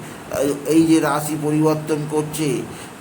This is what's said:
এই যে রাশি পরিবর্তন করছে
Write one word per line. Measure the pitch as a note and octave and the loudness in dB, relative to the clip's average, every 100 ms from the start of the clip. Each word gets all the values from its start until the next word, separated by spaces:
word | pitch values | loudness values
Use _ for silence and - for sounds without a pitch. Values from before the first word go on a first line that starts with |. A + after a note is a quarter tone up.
| - - - - C#3+ C#3 - | -8 -14 -8 -2 -2 -2 2
এই | D#3+ | 4
যে | D#3+ D#3+ | 6 4
রাশি | D3 C#3+ D3 D3+ | 4 0 -2 -2
পরিবর্তন | D3 D3+ D#3 D3+ - D3+ D3 | 0 2 2 2 0 -2 0
করছে | D3+ D3+ D#3 D#3 A2+ - - - - | -2 -2 -2 -2 -2 -4 -12 -16 -16